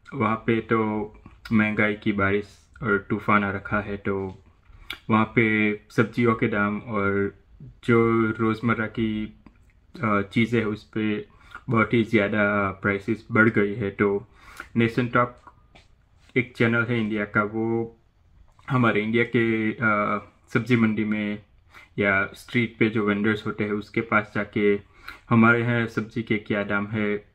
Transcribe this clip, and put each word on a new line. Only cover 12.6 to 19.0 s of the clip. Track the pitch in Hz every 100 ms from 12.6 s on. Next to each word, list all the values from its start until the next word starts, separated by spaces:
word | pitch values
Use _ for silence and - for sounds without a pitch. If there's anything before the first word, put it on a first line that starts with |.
| 98
prices | 95 101 98 117 104 -
बढ़ | 113 113
गई | 110 101
है। | 110 98
तो | 98 101 101 - - - - -
Nation | 117 113 - 120
टॉक | 123 120 - - _ _ - _ _ _ _ _ 131
एक | 120 -
channel | 117 117
है | 113 117
इंडिया | 107 107
का, | 104 110
वो | 104 110 113 117 117 - _ _ _ _ _ _ -
हमारे | 127 117 104